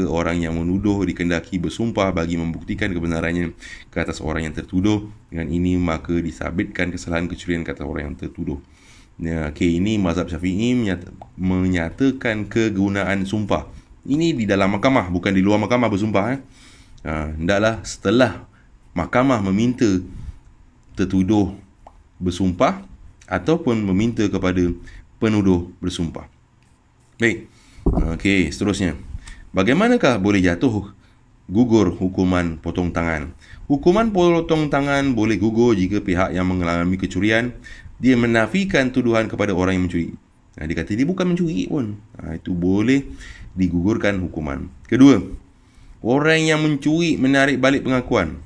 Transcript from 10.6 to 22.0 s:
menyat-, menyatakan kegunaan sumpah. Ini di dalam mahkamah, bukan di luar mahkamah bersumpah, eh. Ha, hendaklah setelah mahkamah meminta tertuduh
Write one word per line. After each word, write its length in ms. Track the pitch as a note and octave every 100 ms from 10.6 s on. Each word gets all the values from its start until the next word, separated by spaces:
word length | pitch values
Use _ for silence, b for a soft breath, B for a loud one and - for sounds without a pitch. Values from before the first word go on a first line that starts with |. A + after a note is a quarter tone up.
| A#2+
menyat-, 400 | B2 G#2 F2 - - - -
menyatakan 1120 | F#2 F#2 F#2 F2+ E2 - C3+ C3 A#2+ G#2+ G2+
kegunaan 800 | A#2 A2 G2 G2+ G2 F#2 G2 F#2+
sumpah. 420 | G#2+ G#2 E2 - B B - -
Ini 260 | D3 E3
di 140 | C#3 G#2
dalam 300 | G2 G2 G2+
mahkamah, 320 | C3 C3 F2
bukan 220 | F2 G2+ F#2+
di 80 |
luar 180 | F#2+ G#2+
mahkamah 300 | G#2 B2 A2+
bersumpah, 340 | G2 A2 G2+ A2
eh. 60 | C3+ - b b b b b D2+
Ha, 320 | D#2 D2+ D#2
hendaklah 480 | E2+ G2+ A2 A2 -
setelah 640 | - G2 B2 A#2 F2 - b b b - F2+
mahkamah 440 | D#2+ B2 C3+ A#2
meminta 440 | G2 G2 B2 B2 A2+ F2+ F2+ B B B B - - _ -
tertuduh 600 | - F#2+ F#2+ F#2 G#2+ F#2 G2 - _ - -